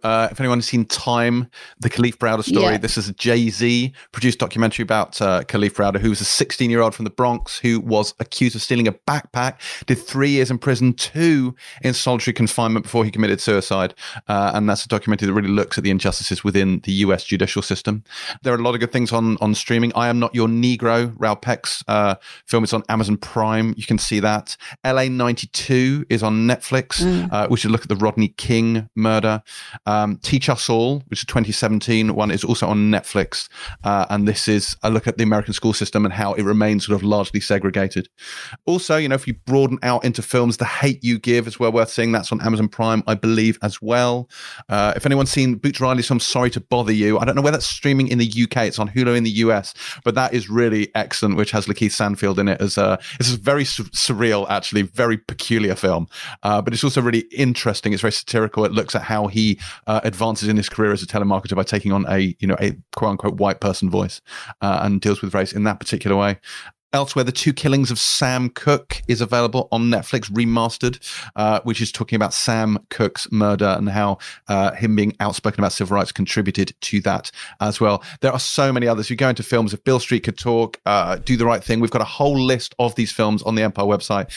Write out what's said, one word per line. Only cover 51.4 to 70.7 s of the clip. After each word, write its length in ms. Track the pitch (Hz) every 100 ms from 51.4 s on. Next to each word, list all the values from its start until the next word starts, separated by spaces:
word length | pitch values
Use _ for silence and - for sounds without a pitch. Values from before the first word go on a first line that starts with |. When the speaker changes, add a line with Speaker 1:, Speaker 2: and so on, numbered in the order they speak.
| 104
Speaker 1:
has 140 | 110 98
Lakeith 260 | 101 107
Stanfield 460 | - 104 101 101 95
in 100 | 101
it. 120 | 95
As 160 | 101 -
a, 220 | 101 95 - 139
it's 120 | 120
a 60 | 120
very 260 | 101 143
su-, 200 | 139 -
surreal, 640 | 98 - - 110 117 104 98
actually, 320 | 101 - 107
very 340 | 95 - 117 110
peculiar 600 | - - - 113 104 92
film. 320 | 95 85 82 - - -
Uh, 180 | 101 104
but 140 | 95
it's 100 | 113
also 160 | 143 135
really 200 | 120 117 110
interesting. 640 | - 135 120 120 104 110
It's 100 | 98
very 100 | 113 -
satirical. 400 | - 117 107 107
It 80 | 104
looks 220 | 104 -
at 80 | 107
how 240 | - 107 104
he, 340 | 101 110 98 - - -
uh, 140 | 110
advances 460 | 113 92 113 110 104
in 80 | 107
his 140 | 101
career 220 | - 110
as 100 | 101
a 40 | -
telemarketer 480 | 107 101 95 -
by 80 | 95
taking 300 | 95 104 98
on 140 | 98 98
a, 260 | 98 95 87
you 80 | 98
know, 80 | 92
a 140 | 101 - - -
quote 140 | 107
unquote 240 | 98 104
white 260 | - 101 95
person 300 | 104 92 95
voice, 320 | 95 95 - - - - -
uh, 180 | 101 95
and 160 | 104 101
deals 220 | 104 98
with 140 | 98
race 180 | 98 95
in 120 | 104
that 140 | 107 101
particular 380 | - 110 104 98
way, 220 | 101 98 - - - - _
elsewhere, 300 | 139 139 -
The 80 | 123
Two 200 | 127 -
Killings 380 | 135 - 139 127
of 80 | 117
Sam 500 | - - 135 127 127
Cooke 520 | - - 143 - - -
is 120 | 120
available 480 | 117 120 120 127 -
on 180 | 117 120
Netflix, 400 | 113 - 131 95
remastered, 680 | 104 117 117 113